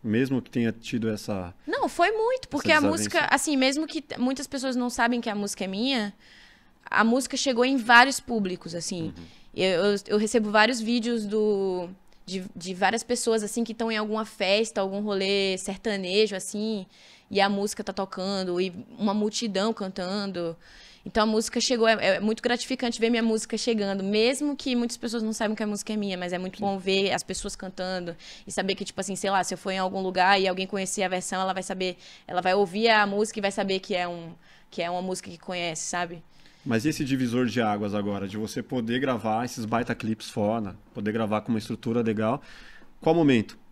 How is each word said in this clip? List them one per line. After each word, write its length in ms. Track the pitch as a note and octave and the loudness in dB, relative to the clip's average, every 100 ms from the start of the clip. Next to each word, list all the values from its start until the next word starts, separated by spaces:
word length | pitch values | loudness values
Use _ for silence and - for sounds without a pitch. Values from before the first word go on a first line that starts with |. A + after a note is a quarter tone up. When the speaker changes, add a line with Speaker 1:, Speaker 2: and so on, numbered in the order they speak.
Speaker 1:
Mesmo 380 | A2+ A2 C3 C3 | 0 0 2 0
que 100 | - | -2
tenha 220 | A#2+ A#2 | -2 -2
tido 360 | A2+ - B2 A2+ | -2 -6 -4 -2
essa 440 | G#2+ - G2+ F2 - - | -4 -4 -6 -6 -12 -6
Speaker 2:
Não, 220 | A#4+ E4 | -2 -2
foi 220 | - F4 | 2 2
muito, 300 | A4 A4 C5 | 2 0 -2
Speaker 1:
essa 40 | - | -4
Speaker 2:
porque 220 | C#4+ D#4 | -4 4
a 40 | D#4 | 4
Speaker 1:
desavença? 220 | D4 D#4+ | 4 0
Speaker 2:
música, 280 | D3 G#3+ G3+ | 0 0 2
assim, 260 | C#4 - C#4 | 2 2 2
mesmo 300 | C4 C#4+ D#4 | 2 0 -4
que 140 | E4 | -8
t-, 160 | - - | -8 -2
muitas 280 | B3 C4+ C#4+ | -2 -2 -6
pessoas 280 | C#4 C4 B3+ | -6 -4 -2
não 120 | B3 | -2
sabem 300 | A#3+ A#3 B3 | 0 0 0
que 80 | A#3 | -2
a 40 | |
música 300 | G#3 G3+ - | -4 -4 -4
é 20 | F#3+ | -6
minha, 460 | F#3+ B3+ C4 G#3 - - - - - _ _ | -2 0 0 -2 -8 -20 -20 -20 -20 _ _
a 200 | - - | -2 2
música 320 | A3+ B3 B3+ C4+ | 4 4 0 -2
chegou 280 | - A#3 | 0 2
em 120 | B3 C4+ | 2 2
vários 420 | A3 A#3+ C4 C4 | 8 10 10 4
públicos, 540 | - A#3 F#3+ F3+ E3+ | -2 -2 -2 -4 -8
assim. 300 | E3+ - F3+ G#2+ - | -8 -6 -6 -6 -8
Speaker 1:
Uhum. 80 | E2+ - - | -18 -20 -14
Speaker 2:
Eu, 300 | - F#3+ E3+ | 0 2 4
eu, 120 | G3+ G3+ - | 2 2 0
eu 100 | G#3 | 0
recebo 320 | G#3+ A#3+ G#3 | 4 2 4
vários 300 | G#3+ A3 B3+ | 4 4 2
vídeos 440 | A3 A#3+ A3+ A#3 G#3 | 0 0 0 -2 -2
do, 600 | G#3+ G#3+ G3 G3 F3+ F3+ F#3 - - - | 0 2 2 0 -2 -6 -12 -20 -20 -10
de, 180 | F#3+ F#3 | -10 -8
de 200 | - E3+ | -12 -10
várias 280 | F3+ F#3+ A3+ | 0 2 2
pessoas, 400 | - A#3+ - A3+ | -2 -2 2 2
assim, 200 | G#3 - | 0 -4
que 80 | A3+ | -4
tão 160 | A3 A3+ | -2 -2
em 40 | A3 | -2
alguma 280 | G#3+ G#3+ | -2 -2
festa, 560 | G#3+ - F#3+ G3+ A3+ - | -4 -2 2 2 2 0
algum 200 | G3 G3 | -2 -2
rolê 560 | G#3+ G3 F#3+ G3+ G3 F#3 | -2 0 2 2 2 -2
sertanejo, 760 | G3 G3 A3+ G3 F#3 G3 A3 G3 | -4 -6 -4 -2 0 2 2 0
assim, 500 | F#3 G#3 G#3+ G#3+ F#3 - - - _ | -6 -4 -4 -4 -8 -18 -20 -20 _
e 100 | G3 | 2
a 80 | G3 | 2
música 340 | G3+ G3+ - | 2 -2 -4
tá 80 | G#3 | -8
tocando, 680 | F#3+ F#3+ - F#3 G3 F#3 F3 | -6 -6 -4 -4 -2 -2 0
e 120 | F#3+ F3+ - - | -2 -4 -14 -4
uma 160 | G3+ | -2
multidão 580 | G#3 G#3 G#3+ A#3 F#3+ G#3 | 0 -2 -2 -4 0 -2
cantando. 840 | A3 F#3+ F#3+ F3+ G3+ G3+ F3+ E3+ E3 - - - - - | -2 -6 -6 -6 -4 -4 -4 -6 -8 -18 -20 -20 -18 -4
Então 160 | A3+ | 2
a 40 | G#3+ | 4
música 340 | A3 A3+ B3 | 2 0 -2
chegou, 260 | - B3 A3 | 0 4 4
é, 300 | A3 E3+ F#3 | 4 4 2
é 40 | |
muito 220 | G#3 A3+ | 2 0
gratificante 560 | A#3+ A#3+ - B3+ A#3+ A#3 | 0 -2 -2 -4 -4 0
ver 120 | A3+ | 2
minha 120 | A#3 | 4
música 360 | A3+ A3 - A3 | 2 0 -2 -4
chegando, 440 | B3 A3 G3 G3 | 0 0 0 -2
mesmo 540 | F#3+ G#3+ A3+ C4+ D4 C#4+ | 0 2 4 2 -2 -2
que 180 | C#4 | -2
muitas 220 | A#3+ A#3 - | 0 0 -4
pessoas 260 | A#3 A#3 | -6 -2
não 120 | A3 | -2
saibam 200 | G#3+ G#3+ | -2 -2
que 80 | G#3+ | -2
a 40 | G#3+ | -4
música 260 | G#3 - | -4 -4
é 40 | G#3+ | -4
minha, 200 | G3+ F#3 | -2 -4
mas 160 | F3+ | -4
é 60 | F3+ | -4
muito 180 | F#3 F#3+ | -6 -4
Speaker 1:
Sim. 80 | |
Speaker 2:
bom 140 | G3+ G3 | -2 -2
ver 340 | F#3 F#3+ G3 | 0 2 2
as 100 | F3 | 0
pessoas 320 | - F#3 G3+ | -4 -8 -8
cantando 600 | - F#3+ F#3+ F#3 F#3 F3 E3 - - - | -10 -12 -8 -6 -4 -6 -10 -16 -18 -8
e 40 | |
saber 240 | F#3+ F#3+ | -4 -2
que, 120 | G3 G3 | -2 -4
tipo 120 | - | -6
assim, 140 | F#3+ | -6
sei 160 | F#3 G3 | -2 2
lá, 140 | G3 | 2
se 80 | - | 0
eu 60 | F#3 | -4
for 120 | G3+ | -4
em 80 | F#3+ | -2
algum 220 | F#3 G3 | -2 -2
lugar 400 | F#3+ F#3 F3+ G3+ | -2 4 6 6
e 80 | F#3+ | 4
alguém 180 | F#3 F#3+ | 0 -2
conhecer 360 | G3+ F#3+ - | -2 -4 -2
a 60 | F#3 | 0
versão, 340 | F#3 F3+ F#3 | 0 -2 -2
ela 100 | F#3+ | -2
vai 100 | F#3 | -2
saber, 360 | F#3 F#3 F#3 F3+ - - - | -6 -4 -4 -4 -16 -20 -4
ela 140 | F3 | 0
vai 140 | F3+ | 2
ouvir 340 | F#3+ G3 F#3+ A3+ | 4 2 2 4
a 180 | A3 G3+ | 6 4
música 320 | G3+ G#3+ - | 2 0 0
e 40 | |
vai 80 | G3 | -2
saber 280 | G3+ F#3+ F#3+ | -2 -2 -2
que 140 | - | -2
é 140 | F#3 F3+ | -4 -2
um, 240 | F3 E3 E3 - - _ | -6 -12 -16 -20 -20 _
que 100 | - | -6
é 80 | E3+ | -4
uma 120 | F3+ | -2
música 260 | F3+ F#3 - | -4 -6 -8
que 60 | E3+ | -14
conhece, 460 | - F3+ F3 D#3+ - | -8 -4 -4 -4 -6
sabe? 360 | F3 F3 F3 - - - _ | -4 -4 -8 -16 -20 -20 _
Speaker 1:
Mas 220 | - A#2 C3+ | -2 0 0
e 20 | |
esse 160 | D3+ | -2
divisor 400 | C#3 C3+ B2 A#2+ | -2 0 2 2
de 160 | B2 G#2+ | 0 2
águas 340 | A2 G#2 G#2 | 0 0 -2
agora, 320 | G#2 G2+ G2+ G2 | -2 -2 -4 -4
de 120 | G#2+ | -6
você 240 | G#2+ - | -6 -8
poder 360 | A2+ B2+ A2+ B2 | -4 -4 -2 0
gravar 460 | C3+ A#2+ A2 A2 | 0 0 0 0
esses 220 | B2 - G#2+ | -2 -6 -2
baita 280 | A2+ A#2+ | -2 0
clipes 360 | A2+ G#2+ A2 - | -4 -2 -4 -4
foda, 440 | - G#2 A2+ G2+ F#2 - | 0 0 0 -4 -10 -14
poder 180 | - G#2 | -6 -2
gravar 300 | A2 A2 G#2+ | 0 0 0
com 80 | G#2+ | 0
uma 60 | A2+ | -2
estrutura 420 | - A#2 A2+ A#2 | -2 -6 -2 0
legal, 400 | A2+ G#2+ A2 C#3 - - - - - - | 0 0 0 0 -6 -20 -20 -20 -20 -2
qual 120 | - | 2
momento 440 | E3 D3+ B2 G#2 - - | 6 6 6 2 -8 -20